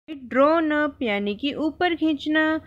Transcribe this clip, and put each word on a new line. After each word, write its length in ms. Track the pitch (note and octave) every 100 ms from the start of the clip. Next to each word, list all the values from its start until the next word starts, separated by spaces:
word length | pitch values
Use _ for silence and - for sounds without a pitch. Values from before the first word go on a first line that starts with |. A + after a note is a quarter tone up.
| -
ड्रॉन 600 | C#4+ A#3+ B3 C#4+ E4 D#4
अप 260 | D4+ D4+ D4
यानी 340 | A#3+ G3+ G3+ G3+
कि 180 | C#4+
ऊपर 420 | - D#4 - F4+ E4
खींचना, 680 | D#4+ C#4+ D4+ D#4 D#4 D#4+